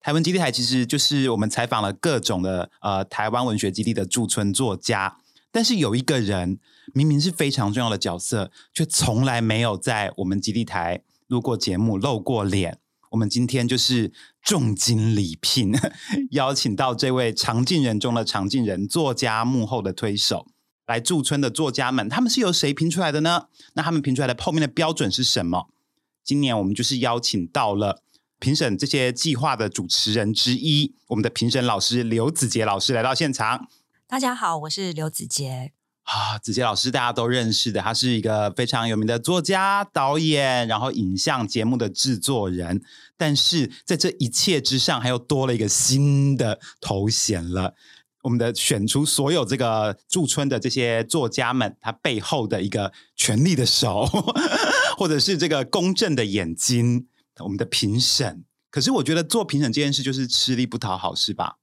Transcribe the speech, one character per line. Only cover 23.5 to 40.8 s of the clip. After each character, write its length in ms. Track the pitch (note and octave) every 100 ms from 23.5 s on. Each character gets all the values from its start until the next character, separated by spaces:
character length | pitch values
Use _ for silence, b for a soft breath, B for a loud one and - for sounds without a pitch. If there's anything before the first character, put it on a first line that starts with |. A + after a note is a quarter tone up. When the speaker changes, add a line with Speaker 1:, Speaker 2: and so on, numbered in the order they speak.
| B B
Speaker 1:
那 80 | -
他 100 | D#3
们 80 | E3
评 140 | C#3+
出 80 | B2+
来 40 | C3+
的 80 | A#2+
后 80 | -
面 120 | D#3+
的 40 | D3
标 280 | - D#3+
准 160 | D#3+ A#2
是 120 | -
什 220 | B2 -
么？ 240 | F2 F2 - _ _ _ _ _
今 160 | - C#3+
年 180 | C#3 A2+
我 40 |
们 120 | G2
就 80 | G#2
是 160 | A#2+ C3
邀 220 | B2 A#2+
请 260 | A#2+ G#2 E2
到 260 | D3 A#2
了 280 | G2+ G#2 - b b b _
评 180 | C3 D3+
审 220 | D3 F#2+
这 80 | C#3+
些 260 | C#3+ B2+
计 240 | A#2+ - B2
划 180 | D3+
的 140 | B2 G#2+
主 180 | - F2
持 280 | - A2+
人 180 | A2 G#2
之 220 | G#2+ B2
一， 400 | B2 D3+ D3 D3 - _
我 60 |
们 80 | G#2+
的 60 | A2+
评 220 | - A#2
审 140 | B2+ B2
老 120 | G#2
师 240 | - A#2+
刘 280 | A#2 A2+ A#2
子 180 | E3 B2
杰 160 | A2+
老 160 | G#2+ G2
师 140 | B2+
来 80 | A#2+
到 120 | A#2+
现 160 | C3 D#3
场。 380 | B2+ A2 B2+ - b b b _
Speaker 2:
大 120 | C4
家 160 | C4
好， 220 | B3 G#3 E3
我 140 | D#3
是 200 | E3+ F#3
刘 160 | D#3+ D#3
子 160 | - A#2+
杰。 460 | - C#3 B2+ B2+ _ _ _
Speaker 1:
啊， 320 | - - A2 G#2+
子 160 | -
杰 120 | G#2+
老 100 | A#2+
师 160 | G2+ C3
大 80 | C3
家 140 | A#2+
都 160 | A#2+ A#2
认 240 | B2+ A2+
识 180 | G#2 B2
的， 100 | G#2
他 140 | G2
是 160 | A2+ B2+
一 100 | A#2
个 300 | A2 G#2+ G#2
非 160 | F#2+ B2
常 220 | B2+ A2+
有 80 | G#2+
名 100 | A2
的 140 | A#2+
作 200 | A#2 F3+
家、 440 | D#3+ F#3+ G3 G3+
导 340 | G3+ - C3+ D3+
演， 480 | D#3+ D3 C3+ B2+ A#2
然 140 | A2